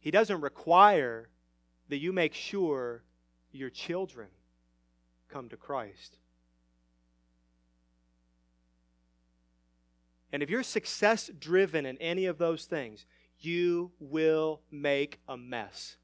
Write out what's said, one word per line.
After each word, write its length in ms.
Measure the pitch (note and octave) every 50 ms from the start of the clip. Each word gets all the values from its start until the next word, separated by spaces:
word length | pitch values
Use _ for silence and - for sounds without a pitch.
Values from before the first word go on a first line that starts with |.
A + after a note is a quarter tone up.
He 100 | _ D3+
doesn't 300 | D3+ G3+ A3+ G#3 G3+ E3
require 880 | C#3+ C3+ - - - D#3+ E3+ F3+ G3+ G#3 G3+ E3 C3+ A#2+ A#2 A2+ A2+ - _ _ _ _ _ _ _ _ _ _ _
that 100 | - C#3+
you 140 | C#3 D3 F3+
make 220 | F#3+ F#3 E3 D3+ -
sure 720 | - - - - G3+ F#3 D#3+ C#3+ C3 B2 A#2+ A#2+ A#2 _ _ _ _ _ _ _ _ _ _
your 180 | - C3+ C3+ B2+
children 580 | - - - - E3+ F#3 F#3+ - - A#2+ G#2+ F#2+ _ _ _ _ _ _ _ _ _ _ _ _ _ _ _ _ _ _ _ _
come 200 | - C#3 B2+ A2+
to 80 | B2
Christ. 600 | G#2+ - - C#3+ C3 A2+ G2+ F#2+ - - - - _ _ _ _ _ _ _ _ _ _ _ _ _ _ _ _ _ _ _ _ _ _ _ _ _ _ _ _ _ _ _ _ _ _ _ _ _ _ _ _ _ _ _ _ _ _ _ _ _ _ _ _ _ _ _ _ _ _ _ _ _ _ _ _ _ _ _ _ _ _ _ _ _ _ _ _ _ _ _ _ _ _ _
And 120 | - C#3+ D3
if 60 | C#3
you're 140 | F#3+ B3+ B3
success-driven 1200 | - - G#3+ - - - - G#3 G#3 A3+ G#3+ - - G3 C#3+ - D#3 F3 F#3+ G3 F3 D3+ D#3 C#3
in 120 | C3 B2+
any 280 | C#3 D#3+ E3 F3 F#3+ F#3
of 120 | F#3 E3+
those 280 | D3 E3+ E3 E3 D3+ -
things, 400 | - F3 D3+ C3 A2+ G#2+ G#2 - _ _ _ _ _ _ _
you 520 | - D#3+ E3+ F3 F3 F3 E3+ E3+ F3 F3+ F3 _
will 640 | D3+ C3+ D3 D#3+ D#3+ D#3+ D#3+ D#3 D#3 D#3 D#3 D3 _ _
make 500 | D3+ C#3+ C#3+ C#3+ C#3+ C#3 C#3+ C#3+ - - _
a 80 | - C3+
mess. 600 | B2 B2 B2 B2 A#2 G#2 F#2+ - - - - - _